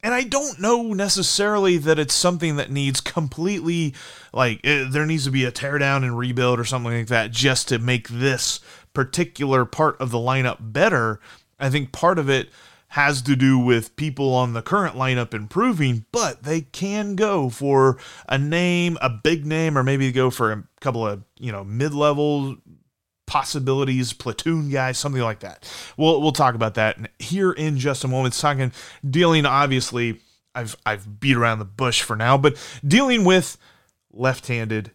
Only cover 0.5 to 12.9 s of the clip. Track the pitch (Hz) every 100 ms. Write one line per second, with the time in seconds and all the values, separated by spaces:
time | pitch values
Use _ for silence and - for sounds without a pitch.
0.5 | 165 202 240 233 202 196 196 180 - 208
1.5 | 208 196 175 147 156 147 - 180 175 165
2.5 | 147 - 139 139 131 - - 151 - 175
3.5 | 202 160 170 156 135 - - - - 127
4.5 | 107 131 147 131 139 156 160 139 135 123
5.5 | - 139 143 139 139 131 120 123 123 123
6.5 | 123 117 131 120 117 110 120 110 113 135
7.5 | 127 - 120 117 123 - 120 135 127 -
8.5 | - - - _ - 131 - 175 - 139
9.5 | 131 120 - 156 - 131 117 120 135 127
10.5 | - 110 113 202 160 113 107 - - _
11.5 | _ 139 143 131 - 170 180 139 135 -
12.5 | - - _ _